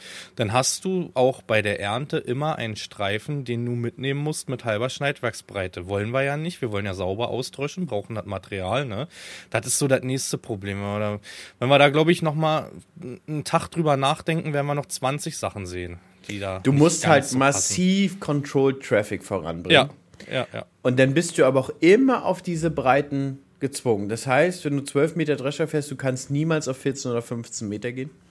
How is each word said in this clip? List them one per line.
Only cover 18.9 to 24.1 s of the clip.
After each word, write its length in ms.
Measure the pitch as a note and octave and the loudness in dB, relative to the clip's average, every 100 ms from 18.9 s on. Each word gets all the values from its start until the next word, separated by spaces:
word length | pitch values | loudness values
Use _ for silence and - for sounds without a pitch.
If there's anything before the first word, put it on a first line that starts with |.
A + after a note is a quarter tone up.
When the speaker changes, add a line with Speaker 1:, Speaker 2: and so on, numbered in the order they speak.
| G#2+ G#2 F#2+ | 2 2 -4
Speaker 2:
voranbringen. 500 | - G2 D#2+ E2+ F2+ | -4 -4 -4 -4 4
Speaker 1:
Ja, 160 | D3+ C#3+ - _ - - | 4 4 -2 _ -20 -6
ja, 160 | C3 - | -6 -4
ja. 100 | A2 - _ | -8 -14 _
Speaker 2:
Und 160 | B2+ B2+ | 2 6
dann 140 | C3 | 6
bist 240 | C#3+ E3+ - | 4 2 4
du 80 | |
aber 140 | C3 C3+ | 4 4
auch 120 | B2+ - | 0 4
immer 440 | D#3+ G#3+ C4+ A#3+ | 6 6 6 2
auf 160 | - F3+ | 0 -2
diese 300 | F3+ E3 E3 | -4 -2 -2
Breiten 680 | D3 B2+ C#3 C#3+ C#3 C3+ C3+ _ _ | 2 4 4 2 -2 -4 -6 _ _
gezwungen. 500 | C3 - B2+ G#2 | -6 -2 0 0
Das 200 | G2+ | -2